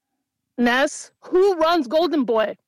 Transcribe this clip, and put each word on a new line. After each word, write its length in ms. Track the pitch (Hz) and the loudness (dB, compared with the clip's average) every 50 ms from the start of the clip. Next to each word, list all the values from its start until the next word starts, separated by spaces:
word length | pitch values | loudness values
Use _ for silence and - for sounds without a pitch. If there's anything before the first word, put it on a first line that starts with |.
| _ _ _ _ _ _ _ _ _ _ _ - | _ _ _ _ _ _ _ _ _ _ _ -2
Ness, 520 | 240 240 240 262 285 302 - - - - _ _ | 0 0 2 0 0 -2 -4 -8 -18 -20 _ _
who 360 | - - - 370 381 403 381 | -8 -2 0 2 2 2 2
runs 320 | 320 311 320 349 339 269 226 | 2 0 0 0 0 -2 0
Golden 360 | 262 311 349 320 294 311 254 | 0 0 0 0 0 -2 -2
Boy? 320 | 196 233 220 214 - - - _ | 0 0 0 -2 -2 -6 -12 _